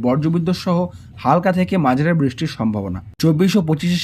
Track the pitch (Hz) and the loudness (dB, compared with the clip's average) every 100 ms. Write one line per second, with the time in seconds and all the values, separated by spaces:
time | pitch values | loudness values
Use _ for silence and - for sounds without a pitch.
0 | 120 139 156 170 165 180 - 175 175 - | 0 0 0 0 0 -2 0 0 -2 -8
1 | - - 123 165 185 180 185 190 139 127 | -20 -6 0 2 2 0 0 2 2 2
2 | 156 165 139 123 156 - 110 107 98 92 | 2 2 0 -2 -6 -4 -4 -2 -6 -8
3 | - - 160 151 190 202 160 151 175 175 | -10 -2 0 2 2 2 0 -2 -2 0